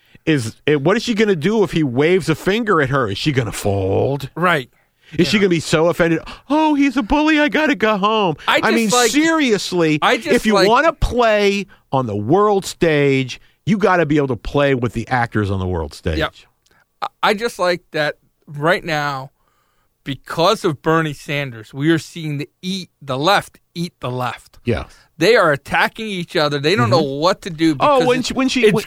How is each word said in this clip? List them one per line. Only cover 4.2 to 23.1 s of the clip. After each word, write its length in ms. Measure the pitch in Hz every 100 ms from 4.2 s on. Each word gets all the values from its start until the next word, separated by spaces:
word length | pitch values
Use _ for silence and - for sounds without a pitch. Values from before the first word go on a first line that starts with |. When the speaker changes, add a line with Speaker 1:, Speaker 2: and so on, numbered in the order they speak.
| 131 156
Speaker 2:
Right. 340 | 180 160 123 _ _ _ _ 156
Speaker 1:
Is 100 | 175
she 100 | 208
Speaker 2:
Yeah. 40 |
Speaker 1:
gonna 80 | 196
be 100 | 165
so 280 | - 160 170
offended? 320 | 160 170 160 - - -
"Oh, 240 | 302 311 285
he's 200 | 277 240
a 80 |
bully. 340 | 208 294 302 302
I 100 | 294
gotta 260 | 302 311 190
go 220 | 220 208
home." 380 | 202 220 190 147 -
Speaker 2:
I 140 | 294
Speaker 1:
I 80 | 269
mean, 140 | 226 220
Speaker 2:
just 60 | 247
like 160 | 233
Speaker 1:
seriously, 880 | 277 320 320 262 196 - 180 160 156
Speaker 2:
I 160 | 196 247
just 120 | 302
Speaker 1:
if 160 | 247 220
you 80 |
Speaker 2:
like 160 | 196 190
Speaker 1:
wanna 240 | 247 320
play 720 | 320 - 240 226 208 202 202 185 - _
on 160 | 135 120
the 80 | 101
world 500 | 104 190 214 196 -
stage, 760 | - 170 147 143 135 127 - _ _ -
you 120 | 208
gotta 280 | 185 180 151
be 100 | 151
able 100 | 135
to 80 | 117
play 360 | - 143 143
with 200 | 131 120
the 120 | 113 107
actors 420 | 127 117 110 98
on 80 | 98
the 80 | 92
world 260 | 87 76
stage. 240 | - 87 78
Speaker 2:
Yep. 140 | 151 - - _ _ _ _ -
I, 60 | - _
I 100 | 180
just 240 | 208 233 -
like 240 | 180 175 _
that 260 | 151 147 - _ _ -
right 360 | 147 156 196
now, 480 | 170 151 147 135 139 _ _ _ _ _ _ _
because 600 | - 131 - 165 175 220 190
of 160 | 143
Bernie 320 | 160 160 156
Sanders, 600 | 135 - 143 139 113 107
we 160 | 135 156
are 80 | 165
seeing 380 | - 175 156 143
the 120 | - _
eat, 280 | 185 190 170 _
the 160 | 135